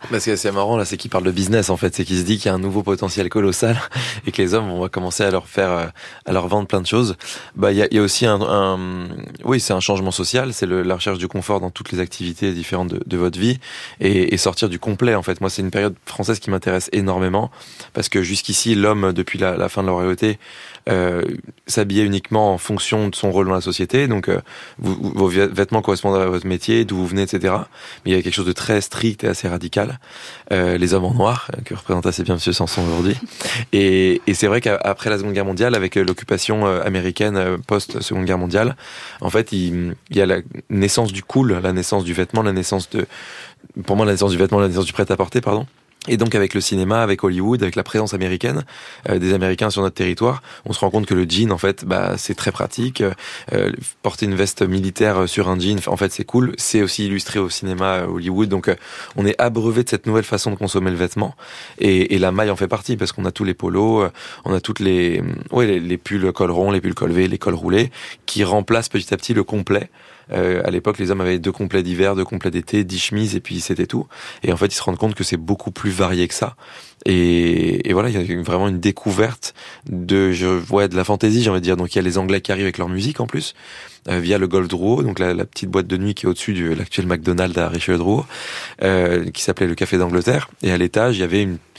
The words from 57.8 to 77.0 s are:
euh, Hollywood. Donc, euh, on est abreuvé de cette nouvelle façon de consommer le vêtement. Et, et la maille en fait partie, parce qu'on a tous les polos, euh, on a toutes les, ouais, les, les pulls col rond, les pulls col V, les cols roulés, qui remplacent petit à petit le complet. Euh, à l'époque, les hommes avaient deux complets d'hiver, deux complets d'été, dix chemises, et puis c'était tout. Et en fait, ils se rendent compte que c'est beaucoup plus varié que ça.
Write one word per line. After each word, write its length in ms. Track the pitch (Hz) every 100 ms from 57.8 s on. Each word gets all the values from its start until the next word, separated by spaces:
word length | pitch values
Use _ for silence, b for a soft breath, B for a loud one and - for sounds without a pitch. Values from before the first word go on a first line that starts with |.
| 95 92
euh, 120 | 87
Hollywood. 400 | 87 85 92 107
Donc, 220 | 95 95
euh, 60 | 90 B B B -
on 80 | 101
est 100 | -
abreuvé 460 | 120 113 113 113
de 60 | 123
cette 160 | 104 -
nouvelle 180 | 110
façon 280 | 104 104 -
de 40 | 101
consommer 360 | 98 98 92
le 60 | 87
vêtement. 380 | 90 - 104 - B B B -
Et, 380 | 104 92 95 98
et 40 |
la 120 | 92
maille 200 | 92 107
en 40 | 95
fait 140 | 92
partie, 260 | 107 - 113
parce 160 | 92
qu'on 140 | - 92
a 60 |
tous 120 | -
les 100 | 98
polos, 520 | 87 90 90 110 110 92
euh, 40 | B B B -
on 80 |
a 80 | 95
toutes 180 | - 107
les, 420 | 98 92 87 87 87 85 -
ouais, 140 | - 113
les, 140 | 92
les 160 | 85 90
pulls 340 | - 101 92
col 200 | 87 92
rond, 200 | 87 98
les 80 | 98
pulls 160 | 92 -
col 160 | 87
V, 160 | 85 92
les 100 | 95
cols 180 | 101 85
roulés, 360 | 85 95 127 B B B -
qui 200 | 104 98
remplacent 440 | 104 98 113 113
petit 240 | 101 -
à 40 | 98
petit 160 | -
le 100 | 110
complet. 460 | 92 107 90 101 - B B B -
Euh, 280 | 92 92 90 90
à 60 |
l'époque, 280 | 90 101 104
les 100 | 92
hommes 120 | 95
avaient 180 | 90 92
deux 140 | 87
complets 300 | - 101 95
d'hiver, 300 | 90 90 98
deux 120 | 95 92
complets 260 | 92 92
d'été, 320 | 87 - 107
dix 160 | 92 92
chemises, 360 | - 104 107 98
et 20 |
puis 220 | - 92
c'était 240 | - - 87
tout. 220 | - - B B B
Et 80 | -
en 60 | 87
fait, 80 | 104
ils 80 |
se 100 | -
rendent 140 | - 90
compte 180 | 110 104
que 80 |
c'est 140 | 92 85
beaucoup 340 | 82 101 -
plus 180 | - 101
varié 380 | 92 92 90 87
que 60 |
ça. 240 | - 107 - B B B -